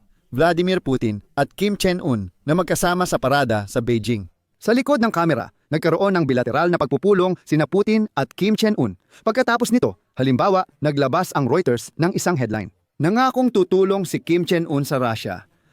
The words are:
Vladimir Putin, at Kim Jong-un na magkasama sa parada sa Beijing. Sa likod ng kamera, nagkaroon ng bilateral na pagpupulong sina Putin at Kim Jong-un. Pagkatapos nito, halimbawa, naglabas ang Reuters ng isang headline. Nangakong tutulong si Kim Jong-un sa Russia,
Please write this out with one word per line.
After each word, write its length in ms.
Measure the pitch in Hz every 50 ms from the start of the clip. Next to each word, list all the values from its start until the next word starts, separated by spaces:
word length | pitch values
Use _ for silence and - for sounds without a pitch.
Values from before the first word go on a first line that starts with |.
| _ _ _ _ _
Vladimir 560 | _ 127 127 160 175 175 165 180 185 185 180 -
Putin, 400 | 139 131 123 120 110 104 101 - _
at 160 | _ - 143 - _
Kim 240 | - 196 208 202 -
Jong-un 480 | - 185 180 185 - 156 123 104 95 90 - _ -
na 160 | 139 156 185
magkasama 480 | 175 - 170 - 190 175 180 180 180
sa 80 | - 170
parada 480 | 139 - 127 139 143 139 117 113 104 101 98
sa 80 | - 123
Beijing. 480 | 120 120 120 113 101 123 120 104 92 - _ _ _ _ _ _
Sa 160 | - 208 233
likod 240 | 262 - - 294 247
ng 80 | 233
kamera, 400 | 220 - 170 170 165 143 113 - - _ _ _ -
nagkaroon 400 | 143 160 - 165 160 180 196 202
ng 160 | 190 175 160
bilateral 400 | 135 127 123 120 120 - 147 170
na 80 | 175 175
pagpupulong 640 | 160 - 226 - 131 - 202 202 180 180 185 175 - _
sina 160 | - 151 151 151
Putin 480 | - - 196 214 214 214 220 214 - - 139
at 160 | 135 - -
Kim 240 | - 175 214 220 -
Jong-un. 400 | 220 214 214 - 131 104 90 - _ _ _ - -
Pagkatapos 480 | 220 220 254 254 247 233 240 247 -
nito, 240 | 233 247 - 107 95 - _ _ _ -
halimbawa, 480 | 131 135 127 127 165 202 190 185 180 - _ - 143
naglabas 480 | 151 147 139 139 131 135 175 180 - - 160
ang 80 | 139
Reuters 480 | 113 139 185 180 - 120 113 - - -
ng 160 | - 160 180
isang 240 | - 170 - 180 175
headline. 320 | 135 123 107 110 107 95 - - _ _ _ _ -
Nangakong 480 | 139 170 214 240 262 262 - 247 254
tutulong 560 | 247 - 202 180 - 190 185 190 190 196 202 185
si 160 | - - 143
Kim 240 | - - 170 175 175
Jong-un 400 | - 180 165 170 - 143 139 139
sa 160 | - 151 127
Russia, 480 | 127 117 110 - - 107 90 90 - _ _ _ _ _